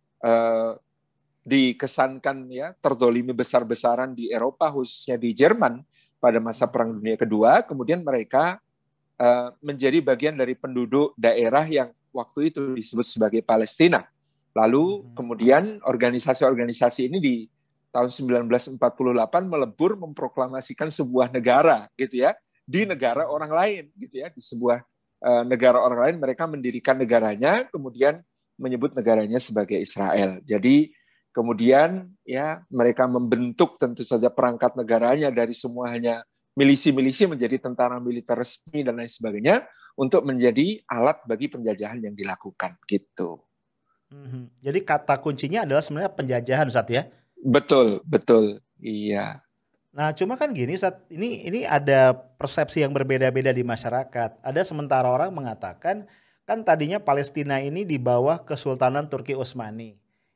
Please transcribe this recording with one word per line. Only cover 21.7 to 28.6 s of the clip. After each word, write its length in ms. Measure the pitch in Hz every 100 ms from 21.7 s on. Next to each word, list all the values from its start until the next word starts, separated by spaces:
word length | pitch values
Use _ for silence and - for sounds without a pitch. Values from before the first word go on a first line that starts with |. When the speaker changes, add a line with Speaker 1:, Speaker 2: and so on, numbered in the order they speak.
| 123 104 -
Speaker 1:
gitu 240 | 131 123
ya, 160 | 135 - _ _
di 220 | - 160
negara 420 | 208 165 127 120 156
orang 240 | 147 156
lain, 320 | 160 202 196 147 -
gitu 240 | 127 131
ya, 80 | 156
di 80 | 160
sebuah, 400 | - 120 120 120 - _ _ _
eh, 200 | - 120
negara 360 | 120 127 123 123
orang 200 | 123 120
lain 140 | 127 170
mereka 280 | 135 127 165
mendirikan 480 | 151 123 117 -
negaranya, 720 | 131 123 117 110 104 135 208 254
kemudian 560 | 170 135 117 135 156 _ _ _
menyebut 380 | -